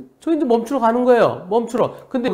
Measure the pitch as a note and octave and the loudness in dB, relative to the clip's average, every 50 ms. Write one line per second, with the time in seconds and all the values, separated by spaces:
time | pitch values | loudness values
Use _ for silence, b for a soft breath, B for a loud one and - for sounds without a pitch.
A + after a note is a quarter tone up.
0 | - - _ _ - D#4 E4 D4 D#4+ B3 A#3 A#3 A3+ - C#4+ C4 A#3 A3+ A#3 B3 | -18 -20 _ _ -4 -2 -2 0 0 0 0 0 0 -2 -4 0 0 0 0 2
1 | B3 B3+ B3 A#3 F#3 C3 A2+ - F3 F3+ G#3 A#3+ A#3 A#3 - A3 E3 B2+ - - | 4 4 4 4 4 2 0 -2 -6 -2 -2 -2 -2 -2 -2 -2 -2 -2 -4 -10
2 | - - - B3+ A#3+ B3+ | -14 -8 -6 -4 -4 -4